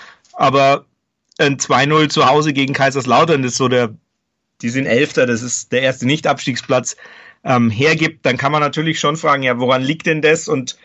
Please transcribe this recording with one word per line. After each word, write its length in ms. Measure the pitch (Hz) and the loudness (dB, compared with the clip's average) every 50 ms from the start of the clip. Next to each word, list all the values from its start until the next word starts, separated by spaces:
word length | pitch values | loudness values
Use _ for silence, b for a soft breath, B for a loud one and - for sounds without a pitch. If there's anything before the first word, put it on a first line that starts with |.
| B B B B B _ - | B B B B B _ -4
aber 520 | - - 139 131 139 139 139 139 143 - _ _ _ _ _ _ _ _ _ _ - | 0 0 2 4 4 4 4 4 2 -2 _ _ _ _ _ _ _ _ _ _ -2
ein 200 | 160 143 139 127 | 0 0 0 -2
zwei 260 | - - 139 123 135 | -2 0 0 2 2
null 220 | 143 151 156 156 143 | 2 2 2 2 2
zu 200 | - 156 143 127 | 2 2 2 4
Hause 260 | 135 151 151 156 143 | 4 2 2 0 0
gegen 200 | 139 139 135 139 | -2 -2 -2 0
Kaiserslautern 680 | - 135 135 131 139 123 127 117 127 165 165 165 139 131 | 0 0 0 0 -2 0 2 4 4 4 4 2 0 0
ist 140 | 123 117 - | -2 -2 -2
so 100 | 135 123 | 0 0
der, 260 | 127 123 120 110 107 - _ _ _ _ _ _ _ _ _ _ _ _ | 2 0 0 -2 -6 -12 _ _ _ _ _ _ _ _ _ _ _ _
die 80 | - 117 | -10 -6
sind 160 | 120 135 135 | -4 -4 -2
Elfter, 400 | - 113 120 147 147 - 160 135 | 0 0 0 0 0 0 0 0
das 160 | 123 120 113 | 0 0 -2
ist 300 | 120 123 - - - - | -4 -6 -8 -8 -6 -4
der 100 | - 123 | -2 -2
erste 240 | 131 131 123 - 123 | 0 -2 -2 -2 -2
Nicht-Abstiegsplatz, 880 | 123 147 156 - 151 143 - - - 123 - - - 135 127 120 - - B B B B B B B B B B | -2 -2 0 0 -2 -2 -2 -4 -6 -6 -6 -4 -2 -2 0 0 -4 -10 B B B B B B B B B B
ähm, 280 | - 131 123 120 113 | -2 0 2 2 0
hergibt, 540 | 107 104 139 156 165 156 160 160 160 - - | 0 0 0 0 2 0 -2 -4 -4 -4 -2
dann 120 | 135 123 127 | -2 -2 0
kann 140 | 131 139 | -2 -2
man 100 | 151 151 | 0 0
natürlich 380 | 151 143 135 - 156 160 156 - | 0 -2 -2 -2 -4 -4 -4 -2
schon 180 | - 147 151 160 | -2 -2 -2 -2
fragen, 240 | - 156 139 139 | 0 0 0 0
ja, 180 | 135 127 123 120 | 0 -2 -2 0
woran 220 | 127 123 131 131 | 0 0 0 0
liegt 240 | 131 131 156 160 - | 0 -2 -4 -4 -2
denn 160 | 175 160 156 | -2 -2 0
das? 260 | 143 151 160 160 - - | 2 2 2 0 0 -4
Und 300 | 156 135 123 123 - b b | -4 -4 -4 -8 -12 b b